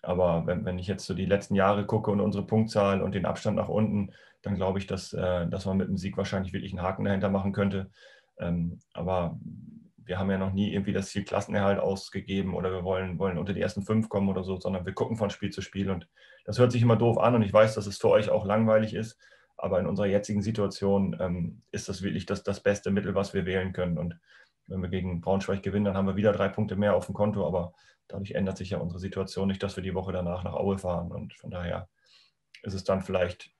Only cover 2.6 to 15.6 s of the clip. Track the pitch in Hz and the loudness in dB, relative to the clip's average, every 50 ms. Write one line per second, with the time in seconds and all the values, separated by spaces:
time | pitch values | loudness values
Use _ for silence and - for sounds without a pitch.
2.6 | 110 110 - 107 101 98 98 95 92 95 98 101 85 82 85 - - 110 101 92 | 2 4 4 4 4 4 4 2 0 0 -2 0 0 -2 -2 -2 -2 -2 0 0
3.6 | - - - 104 107 104 - 104 101 95 - - - - _ _ _ 104 98 90 | -2 0 0 0 2 2 2 -2 -2 -4 -8 -18 -20 -20 _ _ _ -4 -2 0
4.6 | 95 95 95 98 95 - 98 92 - - - 73 92 90 90 90 85 85 85 95 | 0 0 0 -2 -2 -4 -6 -6 -6 -8 -6 -2 0 0 0 0 0 -2 -4 -4
5.6 | - 98 95 98 92 - 95 90 85 98 - - 98 - - 95 92 90 98 101 | -2 0 0 0 0 0 -2 -4 -4 -4 -2 -2 -2 -2 -2 -4 -4 -4 -6 -6
6.6 | 95 98 92 85 87 92 95 - 101 101 101 95 98 98 98 98 92 101 98 104 | -6 -6 -6 -2 -2 -2 -2 0 0 0 0 2 2 2 2 2 0 0 0 2
7.6 | 101 98 98 98 95 95 _ _ - - - - _ _ _ - 90 87 85 85 | 0 2 0 -2 -6 -6 _ _ -20 -20 -20 -20 _ _ _ -6 -4 -2 0 0
8.6 | 85 85 87 - _ _ _ - 87 90 92 90 87 82 82 - - - - - | 0 -2 -4 -8 _ _ _ -6 -2 0 0 0 0 -2 -4 -8 -12 -12 -14 -14
9.6 | - - - - - - _ - - - - 98 95 98 98 95 95 98 95 98 | -16 -18 -20 -20 -20 -20 _ -20 -8 -6 -4 -2 0 0 0 0 0 0 0 0
10.6 | 104 101 - 101 98 104 - 95 98 - - 104 98 - - 101 101 - 104 104 | 0 0 0 -2 -2 0 -2 -2 -2 -2 -6 -6 -4 0 -2 -2 -2 0 0 2
11.6 | 98 98 101 - - 92 98 92 - - - 98 95 - 98 98 95 95 87 82 | 4 4 2 2 2 0 0 -2 -6 -8 -10 -10 -6 -2 -2 -2 0 0 -2 -2
12.6 | 90 92 92 92 87 92 95 92 92 92 90 - 98 95 90 80 76 - 98 87 | -2 -2 -2 -2 -2 -2 -2 -2 -2 -4 -2 -2 -2 0 0 -2 -2 -2 -2 -2
13.6 | 90 98 - 98 95 - 110 113 110 - - 101 98 98 95 95 92 92 95 90 | -2 -2 -2 -4 -2 0 2 2 2 0 0 0 0 0 0 -2 -2 -4 -6 -4
14.6 | - 92 95 92 87 92 92 - 135 131 117 104 110 98 - - - 98 - - | -4 -4 -4 -4 -4 -6 -2 -2 -2 -2 0 -2 -2 -2 -2 -4 -6 -6 -6 -6